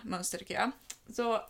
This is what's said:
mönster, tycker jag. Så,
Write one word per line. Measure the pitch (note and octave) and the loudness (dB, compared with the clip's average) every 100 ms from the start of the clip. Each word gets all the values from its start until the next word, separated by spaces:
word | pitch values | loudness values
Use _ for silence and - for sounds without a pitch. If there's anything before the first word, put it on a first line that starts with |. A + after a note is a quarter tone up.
mönster, | A3 F3+ F#3 - | -2 -2 -2 -4
tycker | F#3+ | -2
jag. | - A#3 - - - - | 0 0 0 -10 -14 -6
Så, | A3 A#3 A3 - | 0 4 4 0